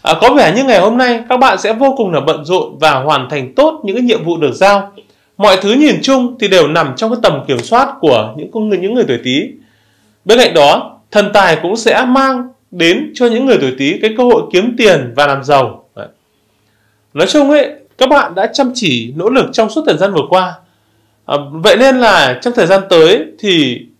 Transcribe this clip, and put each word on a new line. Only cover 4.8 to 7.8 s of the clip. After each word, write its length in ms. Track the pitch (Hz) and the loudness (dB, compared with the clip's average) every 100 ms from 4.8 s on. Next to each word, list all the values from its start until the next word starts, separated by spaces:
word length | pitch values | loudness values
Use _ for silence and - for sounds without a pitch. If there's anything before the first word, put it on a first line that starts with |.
| 196 - _ _ _ - | -2 -18 _ _ _ 0
Mọi 200 | 202 190 | 2 2
thứ 120 | 202 | 0
nhìn 220 | 254 302 190 | 2 2 2
chung 360 | - 269 240 247 | 0 0 -2 -4
thì 80 | 202 | 0
đều 200 | 180 180 | 2 2
nằm 260 | 175 147 127 | 0 -4 -4
trong 160 | 220 | -6
cái 80 | 226 | 0
tầm 180 | 214 143 131 | 0 -2 -4
kiểm 120 | 123 | -6
soát 300 | 117 233 | 0 0